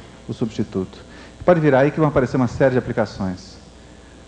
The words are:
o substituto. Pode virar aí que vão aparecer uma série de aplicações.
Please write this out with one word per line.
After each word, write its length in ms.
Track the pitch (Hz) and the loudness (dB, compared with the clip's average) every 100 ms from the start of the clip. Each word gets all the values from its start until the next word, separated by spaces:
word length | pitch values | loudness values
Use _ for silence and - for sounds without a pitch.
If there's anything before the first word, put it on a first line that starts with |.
| - - - | -12 -18 -12
o 60 | |
substituto. 640 | 117 113 - 104 98 92 - - - - - - | -6 -6 -4 -6 -4 -8 -12 -20 -20 -20 -2 2
Pode 140 | 175 | 4
virar 200 | 151 131 | 4 4
aí 120 | 147 | 2
que 80 | 160 | 2
vão 100 | 151 | 0
aparecer 260 | 143 123 131 | 2 0 0
uma 120 | 120 | -2
série 260 | - 139 | 2 2
de 40 | 127 | 2
aplicações. 800 | 117 120 104 - 95 90 - - - - - - - - | -2 -4 -4 -4 -6 -6 -12 -20 -20 -20 -20 -20 -20 -20